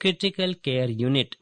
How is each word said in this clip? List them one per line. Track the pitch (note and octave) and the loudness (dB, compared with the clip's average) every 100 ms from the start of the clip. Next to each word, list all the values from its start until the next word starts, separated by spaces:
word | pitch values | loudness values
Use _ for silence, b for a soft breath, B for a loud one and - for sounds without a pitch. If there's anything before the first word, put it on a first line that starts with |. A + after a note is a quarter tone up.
क्रिटिकल | F#3+ F3 G3 F#3 F#3 F3+ | -2 0 -2 -2 -4 -4
केयर | - B2+ B2+ | -2 0 0
यूनिट | A2+ B2 C3+ B2 - | 0 2 2 0 -2